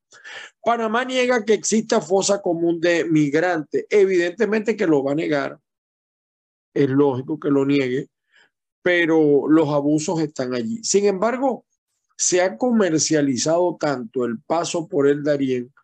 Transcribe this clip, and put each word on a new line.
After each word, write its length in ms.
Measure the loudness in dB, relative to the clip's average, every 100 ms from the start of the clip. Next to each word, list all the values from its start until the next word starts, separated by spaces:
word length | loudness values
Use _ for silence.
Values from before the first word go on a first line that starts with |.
| _ -20 -20 -20 -20 _
Panamá 420 | -2 -2 -2 -2 -2
niega 400 | -2 0 0 0
que 80 |
exista 480 | 0 0 -2 0 -2
fosa 400 | 0 0 0 -2
común 400 | -2 -2 0 0
de 240 | 0 0 2
migrantes. 800 | 2 2 2 0 -2 -4 -6 0
Evidentemente 880 | 2 4 2 0 -2 -2 0 -2 -2
que 120 | 2
lo 160 | 2
va 80 | 2
a 40 | -2
negar. 440 | -2 -2 -4 -10 _ _ _ _ _ _ _ _ _ _ _
Es 160 | -2 0
lógico 500 | 4 2 0 -6 -6
que 120 | -2
lo 160 | 0 2
niegue, 400 | 0 0 -4 -8 _ _ _ _ _ _ _
pero 640 | 0 2 2 4 4 4 4
los 220 | 2 4
abusos 500 | 0 0 0 -2 -4
están 340 | -4 -6 -6 -4
allí. 280 | -6 -6
Sin 220 | 0 2 2
embargo, 600 | 0 -2 -2 -4 -4 _ _ _ _ _ -6
se 220 | -2 0
ha 160 | 0 0
comercializado 1200 | 0 2 2 2 0 0 0 0 0 0 0 -2
tanto 460 | -4 -4 -6 -4 -4
el 140 | -6
paso 460 | -4 -4 -2 -6 -4
por 200 | 0 2
el 160 | 2
Darién 500 | 0 -2 0 -4 -6 _